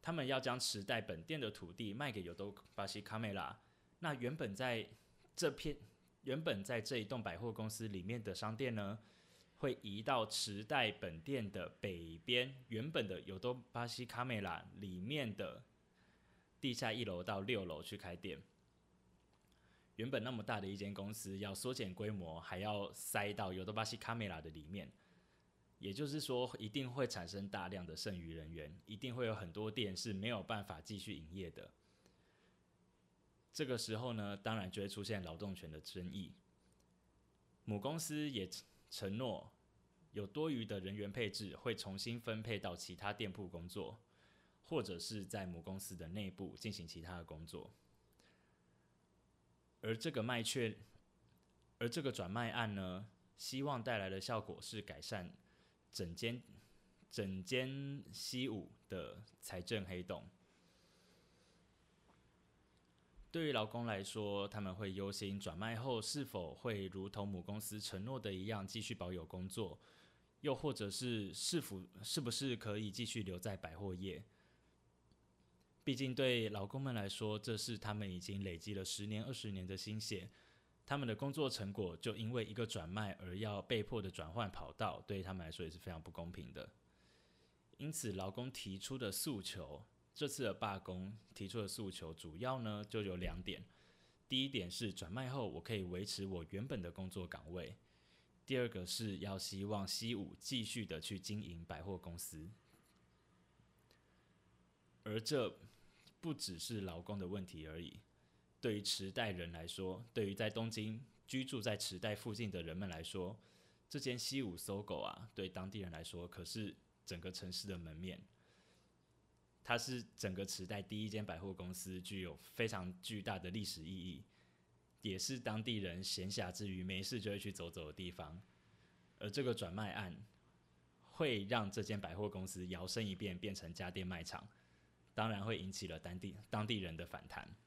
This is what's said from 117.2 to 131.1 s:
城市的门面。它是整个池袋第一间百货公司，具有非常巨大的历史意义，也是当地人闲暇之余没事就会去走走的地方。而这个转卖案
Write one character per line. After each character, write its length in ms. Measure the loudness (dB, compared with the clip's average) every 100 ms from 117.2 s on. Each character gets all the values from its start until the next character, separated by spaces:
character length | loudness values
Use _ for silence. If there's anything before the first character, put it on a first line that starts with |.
| -4
城 220 | -4 -4
市 160 | -4 -2
的 100 | -2
门 200 | -4 -4
面。 240 | -4 -4 -10 -20 -20 -20 -20 -20 -20 _ _ -20 _ _ _ _ 4
它 120 | 4
是 240 | 4 0 -2 -2
整 180 | 0
个 120 | 0 0
池 200 | -2 -2
袋 160 | -4
第 240 | -2 -2 0
一 40 |
间 160 | 0 -2
百 140 | -2
货 140 | -4
公 200 | -4 -4
司， 260 | -4 -4 -4
具 200 | -4 -4
有 180 | -4 -6 -12
非 120 | 0 2
常 260 | 2 -2 -4
巨 200 | -6 -2
大 160 | 0 -2
的 120 | 0
历 160 | 0 -2
史 180 | -4
意 100 | -6
义， 300 | -6 -6 -8 -12 -20 -20 _ _ -20 _ -4
也 180 | -2 0
是 180 | 0 0
当 240 | 0 2
地 160 | 2 2
人 240 | 0 -2
闲 300 | 0 0 0
暇 180 | 0 0
之 200 | 0 -2
余 140 | 0
没 200 | 0 0
事 160 | 0 0
就 120 | 0
会 60 | 0
去 140 | -2
走 180 | -4 -6
走 180 | -4 -6
的 40 |
地 180 | -6 -6
方。 320 | -6 -8 -8 -14 -20 -20 -20 -20 -20 -20 -6
而 100 | -4
这 140 | 2
个 100 | 2
转 200 | 2 0
卖 180 | 0 -2
案 240 | -2 -4 -6 -12 -18 -20 -20 -20 -20 -20 -20 -20